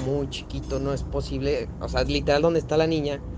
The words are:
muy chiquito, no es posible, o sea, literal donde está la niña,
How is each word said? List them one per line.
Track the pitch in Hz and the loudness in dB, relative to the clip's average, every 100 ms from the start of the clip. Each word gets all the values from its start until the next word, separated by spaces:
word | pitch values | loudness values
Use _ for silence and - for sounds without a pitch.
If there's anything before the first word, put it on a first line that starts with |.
| 131 | -2
muy | 143 139 | -2 -2
chiquito, | - - 139 139 135 | -6 -8 -8 -4 -2
no | 139 | -2
es | 135 | -2
posible, | - 139 135 139 139 143 117 - | -2 -4 -4 -2 0 0 -2 -6
o | - | -2
sea, | 127 | 0
literal | 131 143 139 143 | 2 2 4 4
donde | 165 165 | 6 4
está | 123 156 | 2 2
la | 160 | 4
niña, | 160 143 139 - | 2 0 -4 -6